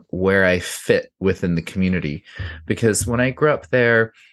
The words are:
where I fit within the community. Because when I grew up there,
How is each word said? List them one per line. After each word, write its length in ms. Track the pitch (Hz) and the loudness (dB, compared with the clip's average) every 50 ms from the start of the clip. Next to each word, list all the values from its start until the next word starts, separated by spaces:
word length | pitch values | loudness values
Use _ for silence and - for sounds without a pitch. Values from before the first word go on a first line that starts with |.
| - _ | -8 _
where 360 | - 90 92 95 98 98 95 | -6 -2 0 2 4 4 4
I 140 | 90 90 87 | 4 2 0
fit 540 | - - - - - - 110 - - - _ - | -2 -6 -12 -4 0 0 2 2 0 -4 _ -4
within 340 | 92 95 87 - 101 87 85 | -2 -2 -2 0 -2 -2 -2
the 80 | 82 - | -2 -4
community. 600 | - - 95 92 92 92 85 78 73 73 - - - - - - - - - - | -6 -4 -2 -2 0 0 -2 -4 -6 -8 -10 -12 -14 -12 -12 -10 -10 -12 -10 -6
Because 400 | - 107 - 120 110 101 - - | -6 -2 0 2 2 2 0 -2
when 140 | 117 117 120 | -2 -2 -2
I 100 | 127 131 | -2 -2
grew 200 | 123 - 156 151 | -2 0 0 0
up 200 | 139 - - - | 0 -2 -4 -2
there, 420 | - 127 120 117 117 113 113 113 - _ - _ | 0 2 2 4 4 2 2 0 -4 _ -20 _